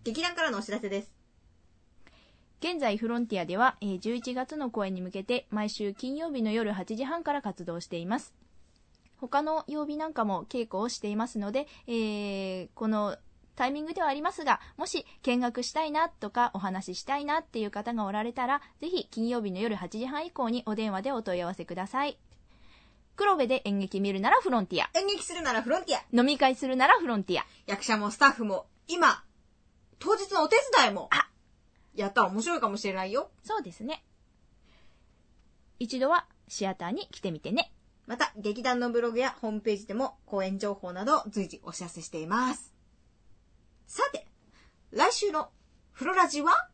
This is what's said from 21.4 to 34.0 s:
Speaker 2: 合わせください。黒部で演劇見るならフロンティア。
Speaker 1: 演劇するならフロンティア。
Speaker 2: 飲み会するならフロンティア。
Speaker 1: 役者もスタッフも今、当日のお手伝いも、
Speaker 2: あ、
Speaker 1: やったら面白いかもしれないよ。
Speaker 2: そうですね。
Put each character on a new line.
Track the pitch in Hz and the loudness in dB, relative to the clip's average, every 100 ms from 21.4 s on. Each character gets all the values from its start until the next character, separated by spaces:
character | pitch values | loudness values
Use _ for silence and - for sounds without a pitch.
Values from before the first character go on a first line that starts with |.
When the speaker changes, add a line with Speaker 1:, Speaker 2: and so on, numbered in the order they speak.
Speaker 2:
合 | |
わ | 175 | -2
せ | 185 | -6
く | 170 | -8
だ | 180 | -8
さ | 190 269 285 | -4 -2 -4
い。 | - _ - _ - - - - _ _ | -6 _ -20 _ -20 -20 -20 -20 _ _
黒 | - 403 | 2 4
部 | 370 | 6
で | 233 254 | 4 2
演 | 202 202 | 2 0
劇 | 190 196 | 0 0
見 | 196 | 0
る | 190 | 2
な | 214 | 6
ら | 453 | 6
フ | 392 | 6
ロ | 240 | 2
ン | |
テ | 185 165 | 2 0
ィ | |
ア。 | - 330 | 2 2
Speaker 1:
演 | |
劇 | 392 403 | 0 -2
す | - | -4
る | 349 | -4
な | 294 | 0
ら | 226 | 0
フ | 233 | 2
ロ | 339 | 0
ン | |
テ | 359 | 2
ィ | |
ア。 | 262 - 240 | 0 4 4
Speaker 2:
飲 | |
み | 254 294 | 6 6
会 | 269 | 4
す | 262 269 | 4 0
る | |
な | 254 285 | 4 4
ら | 440 | 4
フ | |
ロ | 339 | 0
ン | 220 | -2
テ | 185 | 0
ィ | 170 | -4
ア。 | - - - | -4 -16 -8
Speaker 1:
役 | 202 | -6
者 | - | 0
も | 214 208 | 0 0
ス | - | 6
タ | 277 | 4
ッ | |
フ | - | 6
も | 220 190 - _ - | -4 -4 -6 _ -6
今、 | 349 294 - - _ _ _ _ _ _ _ | 4 4 4 -6 _ _ _ _ _ _ _
当 | 339 | 0
日 | 403 392 | 0 2
の | 381 | 2
お | 302 | 6
手 | 440 571 339 | 4 6 6
伝 | 233 | 6
い | |
も、 | 196 - | 2 0
Speaker 2:
あ、 | - - _ _ _ _ _ _ | 2 2 _ _ _ _ _ _
Speaker 1:
や | - 196 | -4 0
っ | |
た | 240 | 4
ら | 190 | 2
面 | 202 | 2
白 | 269 | 0
い | 339 | 0
か | 220 | 0
も | 202 | 0
し | 202 | -4
れ | |
な | 190 | -4
い | 190 | -2
よ。 | 233 349 _ | -2 -4 _
Speaker 2:
そ | - 427 | -6 -4
う | |
で | 226 | -4
す | - | -10
ね。 | 226 311 | -8 -8